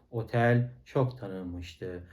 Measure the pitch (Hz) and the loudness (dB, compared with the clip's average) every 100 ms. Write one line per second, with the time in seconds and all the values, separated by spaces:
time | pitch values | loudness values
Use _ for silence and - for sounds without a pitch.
0 | - 117 110 120 120 123 123 - - 143 | -8 -6 -2 4 6 6 2 -4 -2 0
1 | 123 - 98 95 90 87 87 - 92 87 | 0 -2 -8 -8 -6 -8 -10 -10 -10 -10
2 | 87 | -14